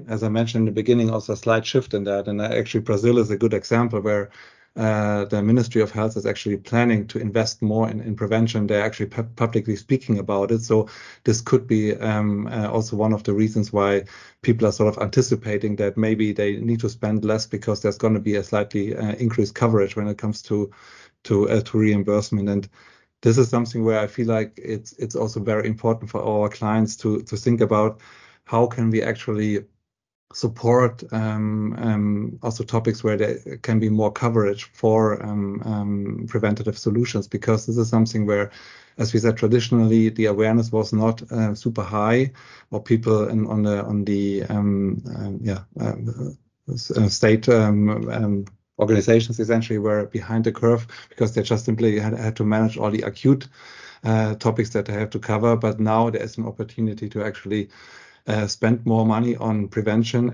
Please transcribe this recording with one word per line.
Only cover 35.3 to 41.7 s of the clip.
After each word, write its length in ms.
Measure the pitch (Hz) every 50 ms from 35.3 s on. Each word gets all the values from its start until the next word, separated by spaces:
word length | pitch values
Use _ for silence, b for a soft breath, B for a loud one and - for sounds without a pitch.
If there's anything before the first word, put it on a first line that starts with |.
| 104 104 101 98 101 107 110
um, 600 | 110 107 104 101 101 101 101 101 104 107 113 113 110
preventative 500 | - 107 110 104 104 104 113 107 101 -
solutions, 500 | - 104 104 117 120 - - 104 98 -
because 400 | - 110 - 117 110 107 - 117
this 100 | 113 120
is 100 | 110 113
something 380 | 117 113 113 113 113 110 104
where, 260 | 104 104 101 101 101 B B B B B B B B B B
as 160 | 113 110 -
we 60 | 110
said, 180 | 113 117 113 -
traditionally 720 | 117 107 120 120 113 117 123 117 113 110 113 113 110 110
the 160 | 110 113 110
awareness 460 | 107 101 104 110 110 113 117 117 117
was 200 | 110 110 107 -
not, 300 | 113 107 110 113 113 113 - -
uh, 220 | - 113 110 107 104
super 300 | - - 120